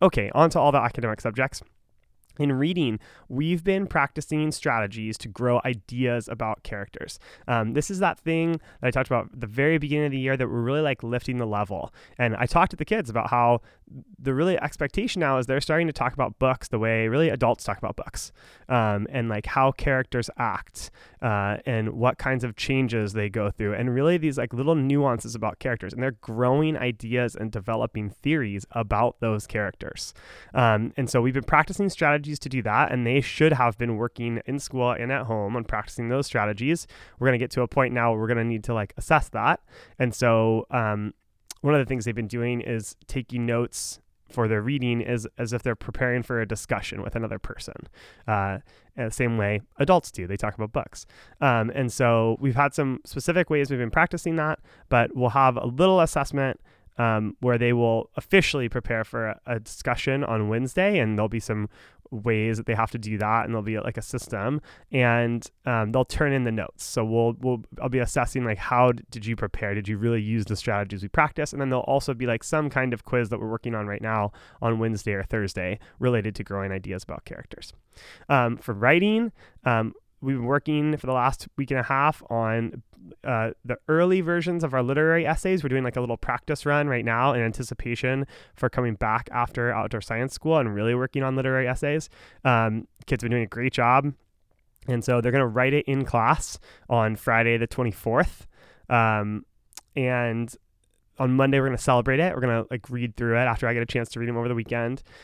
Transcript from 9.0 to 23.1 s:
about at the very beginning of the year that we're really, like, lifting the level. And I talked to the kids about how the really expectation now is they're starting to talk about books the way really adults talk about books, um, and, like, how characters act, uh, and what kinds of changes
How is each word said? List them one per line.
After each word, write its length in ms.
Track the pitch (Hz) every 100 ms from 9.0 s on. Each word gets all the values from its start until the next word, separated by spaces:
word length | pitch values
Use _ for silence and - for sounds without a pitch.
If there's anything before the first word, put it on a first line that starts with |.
| 127
about 240 | 123 101
at 80 | -
the 60 | 113
very 320 | 113 143 160
beginning 280 | 143 147 147
of 60 |
the 60 | 135
year 180 | 131 135
that 100 | 123
we're 140 | 117
really, 220 | 117 143
like, 200 | 151 131
lifting 360 | 117 120 - 127
the 80 | 113
level. 480 | 104 101 92 - - - -
And 180 | 120 107
I 80 |
talked 280 | 123 170 185
to 40 | -
the 80 |
kids 240 | 151 220 131
about 220 | 113 110
how 320 | 120 120 120 - _ - 135 - 208
the 160 | 131
really 260 | 131 175 180
expectation 600 | 151 - 143 - 233 190
now 180 | 151 131
is 80 | 123
they're 140 | 135
starting 240 | - 160 165
to 80 |
talk 180 | - 127
about 260 | - 123 -
books 300 | 131 127 -
the 100 | 113
way 300 | 113 113 113
really 220 | 127 160
adults 340 | 120 120 117
talk 140 | - 104
about 180 | - -
books, 360 | - - - - - - -
um, 380 | 123 110 104 107
and, 220 | 135 117
like, 160 | 107 -
how 260 | - 135
characters 560 | - - 131 127 127 117 -
act, 540 | 117 - - - - - - -
uh, 340 | 127 104 101 104
and 300 | - 113 110
what 240 | - 120 -
kinds 260 | 139 131
of 100 | 120
changes 600 | - - 135 127 117 104